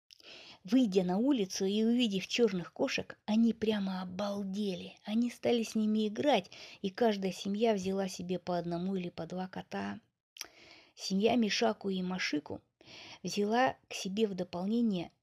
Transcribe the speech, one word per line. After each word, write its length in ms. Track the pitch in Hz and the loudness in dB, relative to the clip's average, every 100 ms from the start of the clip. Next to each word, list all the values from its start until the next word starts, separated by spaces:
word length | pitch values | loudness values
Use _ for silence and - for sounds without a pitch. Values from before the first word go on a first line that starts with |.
| _ - - - - - | _ -20 -20 -20 -20 -14
Выйдя 420 | 180 262 233 190 | 2 4 4 4
на 120 | 180 190 | 2 2
улицу 480 | 262 254 190 - | 2 2 0 -2
и 180 | 190 214 | 0 2
увидев 440 | 220 240 233 190 - | 2 4 2 0 -2
чёрных 460 | - 226 185 165 | 2 2 2 -6
кошек, 440 | - 262 - - - | -4 -2 -2 -6 -10
они 280 | - 214 233 | 0 4 4
прямо 500 | - 214 214 190 185 | 2 0 0 -2 -4
обалдели. 960 | 185 180 202 202 196 196 208 180 185 - | -6 -4 -4 -4 -4 -2 -4 -4 -10 -14
Они 260 | - 226 240 | -2 0 0
стали 320 | - 240 233 | 0 0 2
с 120 | 220 | 0
ними 340 | 220 214 214 214 | 0 2 2 0
играть, 420 | 220 285 220 - - - - | 0 4 2 0 -16 -18 -8
и 80 | 196 | -6
каждая 420 | - 233 202 190 | 2 2 2 -2
семья 400 | 180 196 208 233 | -4 -4 2 2
взяла 360 | 202 185 196 190 | 2 0 -2 -2
себе 300 | - 180 180 | -4 -4 -4
по 200 | - 175 | -2 -2
одному 380 | 170 170 190 190 | -2 -2 -2 -2
или 120 | 175 | -4
по 180 | - 165 | -8 -8
два 220 | 180 185 | -8 -8
кота. 520 | 180 - 196 202 202 _ _ _ - - - - - - | -10 -8 -6 -6 -8 _ _ _ -12 -12 -14 -20 -20 -20
Семья 420 | - - 190 220 247 | -12 -2 2 4 4
Мишаку 520 | 208 - 226 208 202 | 2 2 2 0 -4
и 140 | 185 | -2
Машику 580 | 185 185 - 302 - - _ _ - - - - | -2 -2 -2 -2 -4 -12 _ _ -20 -20 -18 -10
взяла 540 | 180 208 208 233 262 - - | -6 -2 2 4 2 0 -12
к 60 | |
себе 320 | - 190 196 214 | -8 -6 0 0
в 80 | |
дополнение 800 | 185 175 175 190 233 226 185 151 _ | 0 -6 -4 0 2 2 0 -4 _